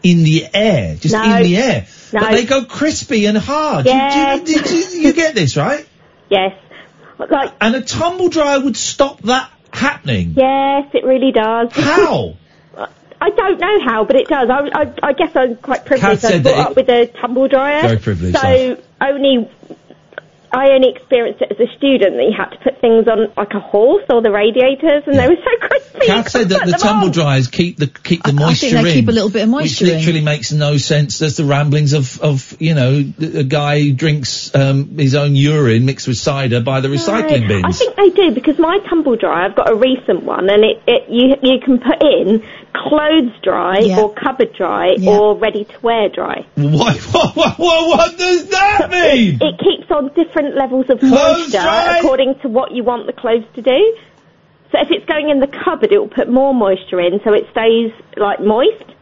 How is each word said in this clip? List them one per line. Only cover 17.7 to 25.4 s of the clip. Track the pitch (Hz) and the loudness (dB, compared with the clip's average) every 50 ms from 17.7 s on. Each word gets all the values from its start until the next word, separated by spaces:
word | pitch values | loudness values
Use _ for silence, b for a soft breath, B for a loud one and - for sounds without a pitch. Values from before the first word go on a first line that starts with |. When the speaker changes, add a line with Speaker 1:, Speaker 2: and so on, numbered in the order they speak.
| 294 302 311 | 0 0 0
Speaker 1:
Very | 233 113 107 | 0 0 0
privileged, | - - 101 82 85 90 87 - | -2 -4 -4 -4 -4 -2 -2 0
Speaker 2:
So | - 180 262 262 262 254 247 | 2 2 2 2 2 0 -4
Speaker 1:
Kath. | - - _ _ _ | -6 -12 _ _ _
Speaker 2:
only, | - 277 285 277 277 277 269 240 220 214 - _ - - - _ _ _ - _ _ _ - - - _ _ _ _ _ | -2 -2 -2 0 2 2 2 2 0 -4 -12 _ -20 -20 -20 _ _ _ -20 _ _ _ -20 -20 -20 _ _ _ _ _
I | - 254 269 277 | -4 2 4 4
only | 269 262 262 254 254 | 6 6 4 2 0
experienced | - - _ 269 240 233 - 208 - | -4 -4 _ 0 0 0 -2 -4 -4
it | 262 - | -4 -4
as | 202 - | 0 -2
a | 233 214 - _ | -2 -2 -2 _
student | - 277 269 233 196 185 - 120 | 0 2 2 4 2 2 2 0
that | 123 | 0
you | 175 214 190 | 0 0 -2
had | - - | -6 -8
to | - - | -10 -6
put | - 269 269 - | -4 -4 -4 0
things | - 233 226 226 220 233 | 0 2 4 4 4 2
on, | 220 208 220 208 - - | 0 0 -2 -4 -4 -6
like, | 208 208 - | -6 -6 -6
a | 202 | -10
horse | 175 - - 208 220 254 330 403 403 - | -8 -2 0 2 4 4 4 2 0 0
or | 269 233 | 0 2
the | 226 220 | 2 2
radiators, | 202 208 208 220 220 254 254 262 277 269 - 320 285 294 294 302 | 0 2 0 0 2 2 2 2 2 0 0 2 2 0 0 0
and | 277 | 0
they | 269 247 | 2 4
Speaker 1:
Yeah. | 262 | 4
Speaker 2:
were | 349 | 2
so | 339 | 2